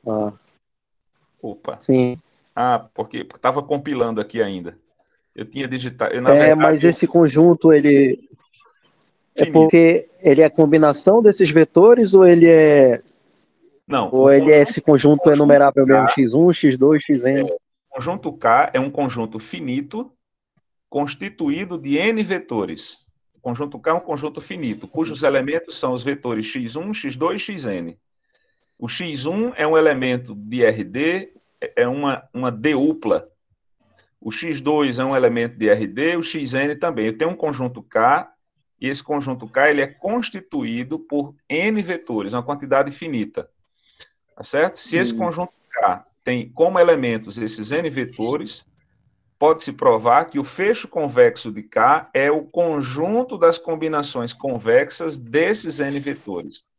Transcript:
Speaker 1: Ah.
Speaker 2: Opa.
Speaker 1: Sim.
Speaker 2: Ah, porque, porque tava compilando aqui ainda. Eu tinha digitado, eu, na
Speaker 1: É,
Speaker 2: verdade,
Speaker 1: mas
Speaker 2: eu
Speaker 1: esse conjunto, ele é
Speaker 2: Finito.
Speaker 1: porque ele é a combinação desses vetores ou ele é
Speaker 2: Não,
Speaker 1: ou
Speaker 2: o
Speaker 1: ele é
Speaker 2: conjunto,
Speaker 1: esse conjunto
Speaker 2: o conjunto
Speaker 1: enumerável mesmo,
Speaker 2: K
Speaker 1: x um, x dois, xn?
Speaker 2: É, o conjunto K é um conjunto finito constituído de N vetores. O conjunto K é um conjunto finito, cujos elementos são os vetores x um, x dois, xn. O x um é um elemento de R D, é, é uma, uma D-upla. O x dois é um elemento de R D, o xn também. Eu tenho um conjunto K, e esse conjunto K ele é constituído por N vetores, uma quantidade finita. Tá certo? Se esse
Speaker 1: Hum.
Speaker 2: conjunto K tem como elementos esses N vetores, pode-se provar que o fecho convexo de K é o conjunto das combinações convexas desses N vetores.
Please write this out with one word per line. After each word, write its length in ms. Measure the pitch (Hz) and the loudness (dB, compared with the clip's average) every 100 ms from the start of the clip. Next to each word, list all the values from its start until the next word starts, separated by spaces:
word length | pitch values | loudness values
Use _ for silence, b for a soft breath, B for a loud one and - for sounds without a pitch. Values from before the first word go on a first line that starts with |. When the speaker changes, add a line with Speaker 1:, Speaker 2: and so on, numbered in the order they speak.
| 120 | -6
Speaker 1:
Ah. 240 | 107 104 101 _ _ _ _ _ _ _ _ _ _ | -6 -6 -8 _ _ _ _ _ _ _ _ _ _
Speaker 2:
Opa. 400 | 113 104 - 127 - | -16 -14 -14 -14 -2
Speaker 1:
Sim. 360 | 131 123 123 _ _ _ - | 0 0 -4 _ _ _ -6
Speaker 2:
Ah, 320 | 123 113 - | -2 -2 -4
porque, 300 | - - 117 | -12 -10 -10
porque 180 | - - | -14 -6
tava 200 | 127 131 | -4 -4
compilando 600 | 143 143 147 135 120 107 | -4 -6 -6 -4 -4 -4
aqui 200 | 107 117 | -8 -4
ainda. 360 | 104 95 85 - _ _ _ _ _ - | -6 -6 -14 -18 _ _ _ _ _ -18
Eu 100 | 107 | -14
tinha 220 | 135 131 | -10 -8
digitado, 460 | 127 123 123 110 | -8 -10 -6 -6
eu, 80 | 123 | -2
na 80 | 127 | 4
Speaker 1:
É, 100 | 143 | 4
Speaker 2:
verdade, 220 | 151 156 | 6 4
Speaker 1:
mas 220 | 156 156 | 2 4
Speaker 2:
eu 80 | 165 | 2
Speaker 1:
esse 160 | 165 175 | 0 0
conjunto, 680 | 170 160 139 170 165 165 | 4 4 6 4 6 6
ele 460 | 151 147 143 131 127 _ _ _ _ _ _ _ _ _ _ _ - | 6 6 4 4 0 _ _ _ _ _ _ _ _ _ _ _ -4
é 100 | 156 | 2
Speaker 2:
Finito. 80 | |
Speaker 1:
porque 540 | 160 160 170 165 175 - _ | 4 6 6 6 4 -2 _
ele 220 | 185 165 | 2 6
é 40 | 160 | 4
a 60 | |
combinação 720 | - 156 156 151 147 - 220 | 4 4 6 4 2 2 6
desses 300 | 214 196 175 | 4 4 2
vetores 640 | 151 156 - 202 240 208 | 4 4 6 6 6 6
ou 120 | 190 185 | 8 8
ele 220 | 170 165 | 8 8
é 540 | 160 156 147 135 117 _ _ _ _ _ _ _ _ _ | 8 6 6 6 2 _ _ _ _ _ _ _ _ _
Speaker 2:
Não, 220 | 135 101 | -4 -2
Speaker 1:
ou 140 | 131 135 | 4 6
Speaker 2:
o 60 | |
Speaker 1:
ele 200 | 139 139 | 6 6
é 80 | 151 | 6
Speaker 2:
conjunto, 120 | 143 | 4
Speaker 1:
esse 100 | - | 0
conjunto 380 | - 143 147 147 | 2 4 4 4
Speaker 2:
o 40 | |
conjunto 140 | 156 147 | 4 4
Speaker 1:
enumerável 480 | 147 143 139 135 131 | 6 6 6 4 4
mesmo, 200 | 135 131 | 4 2
Speaker 2:
K 60 | |
Speaker 1:
x 200 | - 131 | 2 0
um, 200 | 127 175 | 4 2
x 240 | 165 151 127 | 4 0 2
dois, 260 | 139 151 | 2 2
xn? 360 | - 139 123 139 | 0 -2 0 -2
Speaker 2:
É, 40 | |
o 160 | - - _ _ _ | -2 -6 _ _ _
conjunto 440 | 131 123 190 160 | -12 -8 -8 -10
K 380 | 143 117 120 151 | -4 0 2 2
é 60 | 127 | -2
um 120 | 135 | -4
conjunto 480 | 139 139 120 113 110 | -6 -6 -6 -10 -10
finito 720 | 107 180 143 131 143 214 254 _ _ _ _ _ _ _ _ | -14 -12 -8 -8 -8 -12 -14 _ _ _ _ _ _ _ _
constituído 880 | 143 143 - 196 - 156 151 190 175 | -6 -6 -8 -14 -6 -6 -4 -8 -10
de 200 | 135 147 | -6 -4
N 260 | 196 226 | -2 -4
vetores. 840 | 196 185 - 117 92 82 - - _ _ _ | -4 -6 -6 -6 -6 -10 -16 -20 _ _ _
O 60 | _ | _
conjunto 380 | 127 120 143 127 | -12 -10 -10 -8
K 120 | 160 | -4
é 20 | |
um 60 | 170 | -4
conjunto 400 | - 147 147 151 | -4 -10 -8 -12
finito, 480 | - 185 135 110 - | -16 -10 -8 -10 -12
cujos 360 | 156 160 143 | -8 -8 -2
elementos 540 | 143 135 131 160 165 - | -2 -2 -4 -6 -8 -10
são 160 | 135 | -6
os 100 | 127 | -6
vetores 420 | 123 139 123 113 110 | -6 -8 -6 -8 -8
x 300 | 131 117 127 | -10 -10 -10
um, 180 | 185 | -10
x 220 | 214 143 123 | -10 -10 -6
dois, 260 | 160 190 | -6 -6
xn. 560 | - 196 127 92 85 80 _ _ _ _ _ _ _ _ | -10 -12 -10 -10 -10 -16 _ _ _ _ _ _ _ _
O 60 | 117 | -14
x 380 | - 175 147 135 | -10 -10 -8 -8
um 260 | 190 233 | -6 -6
é 140 | 247 151 | -4 0
um 100 | 160 | 2
elemento 560 | 160 135 127 123 123 | 2 0 -2 -4 -8
de 300 | 104 107 123 | -16 -10 0
R 200 | 113 110 | 0 0
D, 500 | 92 107 156 180 196 _ _ _ | -6 -6 -4 -4 -10 _ _ _
é, 220 | - - | -8 -2
é 40 | 120 | -2
uma, 400 | 139 143 131 _ | -2 -6 -6 _
uma 180 | 123 127 | -8 -8
D-upla. 760 | 117 135 143 143 156 113 82 - _ _ _ _ _ _ _ _ _ | -4 -4 0 -2 -2 -4 -4 -6 _ _ _ _ _ _ _ _ _
O 120 | 110 | -14
x 280 | - 165 143 | -10 -10 -8
dois 380 | 131 151 139 120 | -4 -2 -2 -4
é 80 | 131 | -4
um 100 | 135 | 0
elemento 400 | 123 117 117 110 | 0 0 -6 -4
de 140 | 107 | 0
R 160 | 104 104 | 0 -2
D, 320 | 98 156 175 | -4 -4 -4
o 60 | |
xn 520 | 165 160 135 131 143 147 | -6 -10 -8 -4 -4 -4
também. 260 | 175 127 110 | -6 -4 -6
Eu 100 | 110 | -4
tenho 140 | 156 | -6
um 60 | 180 | -4
conjunto 480 | 156 135 127 123 | -8 -6 -8 -10
K, 500 | - - 117 147 - _ _ _ _ _ | -6 0 2 0 -4 _ _ _ _ _
e 80 | 127 | -8
esse 160 | 139 | -8
conjunto 440 | - 147 131 131 113 | -8 -8 -6 -10 -8
K 220 | - 143 | 0 2
ele 120 | 143 | 2
é 40 | 135 | -4
constituído 1120 | _ 190 233 226 202 185 147 117 117 131 156 | _ -8 -6 -8 -14 -12 -8 -6 -8 -8 -12
por 380 | - 143 143 _ _ | -6 -6 -6 _ _
N 320 | 151 196 214 | -4 -2 -4
vetores, 500 | 180 170 - 110 98 | -6 -8 -6 -8 -6
uma 80 | 120 | -8
quantidade 480 | 123 143 135 135 143 | -8 -10 -2 -2 -2
finita. 580 | 139 170 131 104 - - _ _ _ b b b b _ _ | -6 -10 -8 -8 -10 -14 _ _ _ b b b b _ _
Tá 60 | |
certo? 380 | - 139 175 - | -8 -4 -4 -4
Se 180 | - 170 | -6 -4
esse 160 | 123 | -4
Speaker 1:
Hum. 40 | 113 | -4
Speaker 2:
conjunto 340 | 175 165 180 _ _ | -6 -6 -12 _ _
K 340 | - 98 90 _ _ | -4 -2 -4 _ _
tem 260 | - 123 120 | -8 -8 -8
como 300 | - 170 185 | -2 -2 2
elementos 580 | 170 156 123 113 107 104 | 2 2 0 -6 -10 -10
esses 340 | 107 110 107 | -10 -10 -8
N 160 | 147 165 | -6 -6
vetores, 760 | 131 123 - 110 147 107 - _ _ _ _ _ _ _ _ | -8 -10 -8 -6 -6 -8 -16 _ _ _ _ _ _ _ _
pode-se 360 | 151 160 - | 0 0 -6
provar 520 | 113 131 113 113 127 165 | -2 0 2 2 0 0
que 140 | 143 | -8
o 40 | |
fecho 440 | 135 - 196 226 - | -10 -6 -4 -4 -6
convexo 640 | - 147 123 120 117 117 | -8 -4 2 2 2 -14
de 100 | 107 | -14
K 480 | 107 - 120 151 - 131 | -8 0 2 0 -2 -2
é 160 | 139 | -2
o 140 | 156 151 | -2 -4
conjunto 920 | 175 170 151 131 131 170 226 254 202 | -4 -2 -4 -8 -6 -4 -4 -4 0
das 220 | 170 165 | 0 0
combinações 760 | - 160 160 151 143 131 117 | -6 -6 -4 -6 -6 -8 -10
convexas 840 | - 139 120 107 120 143 - 165 139 | -8 -10 -6 0 0 0 -8 -10 -10
desses 600 | 117 139 175 214 170 139 | -6 -2 -2 -4 -8 -8
N 200 | 139 143 | -8 -6
vetores. 640 | 139 139 - 90 80 - _ | -8 -12 -12 -12 -12 -20 _